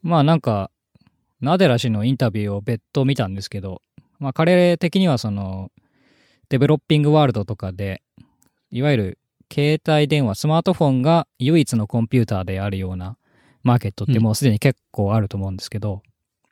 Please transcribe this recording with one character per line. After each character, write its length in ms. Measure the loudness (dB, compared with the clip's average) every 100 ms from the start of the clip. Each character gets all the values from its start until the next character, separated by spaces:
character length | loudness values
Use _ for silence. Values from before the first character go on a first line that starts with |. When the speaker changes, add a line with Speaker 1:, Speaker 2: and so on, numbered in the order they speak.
Speaker 1:
ま 180 | 0 2
あ、 20 |
な 140 | 4 2
ん 40 |
か、 300 | 0 -2 -4 _ _ _ _ _ _ _
ナ 180 | -2 2
デ 100 | 4
ラ 100 | 2
氏 120 | 0
の 140 | 0
イ 80 | 0
ン 40 | 0
タ 140 | 0
ビ 140 | -2
ュ 80 | -4
ー 20 |
を 60 | -4
別 220 | -4 -6 _
途 120 | -2
見 120 | 0 0
た 100 | -4
ん 80 |
で 80 | -6
す 80 | -10
け 100 | -10
ど、 220 | -10 -14 _ -20 _ _
ま 120 | -8
あ、 20 |
彼 460 | 0 2 4 4 2
的 200 | 0 2
に 100 | 2
は 100 | 0
そ 120 | -2
の、 400 | -6 -6 -8 -12 _ _ _ _ _ _ _ _
デ 100 | 2
ベ 100 | 4
ロ 80 | 2
ッ 20 | _
ピ 120 | 2
ン 40 |
グ 100 | 4
ワ 120 | 4
ー 20 | 4
ル 60 |
ド 120 | 0
と 120 | -6 -8
か 160 | -8
で、 300 | -8 -8 -8 _ _ -20 _ _ _ _
い 120 | -4
わ 100 | 0
ゆ 40 | 0
る 220 | -2 -6 _ _ _
携 280 | -2 0 0 0
帯 200 | 2 2
電 180 | 2 0
話、 100 | -2
ス 100 | 0
マ 140 | 0
ー 20 |
ト 100 | 0
フ 120 | 0
ォ 40 | 2
ン 140 | 2
が 240 | 2 2 0 _
唯 220 | 2 2
一 160 | 2 0
の 100 | -2
コ 160 | -2
ン 60 | 0
ピ 100 | 0
ュ 40 |
ー 20 |
タ 160 | 0 -2
ー 40 |
で 160 | -4 -4
あ 100 | -4
る 80 | -4
よ 140 | -6
う 40 | -8
な 200 | -10 -14 _ _ _ _
マ 120 | 0 2
ー 20 |
ケ 100 | 0
ッ 40 |
ト 120 | -6
っ 20 | 0
て 140 | 2
も 100 | 2
う 40 |
す 100 | 2
で 60 | 2
に 80 | 2
結 220 | 0 -2 _
構 240 | -4 0
あ 60 | 0
る 80 | -2
と 80 | -4
思 120 | -6
う 40 |
ん 40 | -8
で 60 |
す 80 | -10
け 80 | -8
ど、 140 | -8
Speaker 2:
う 20 | -8
ん。 40 | _ _ _ _ _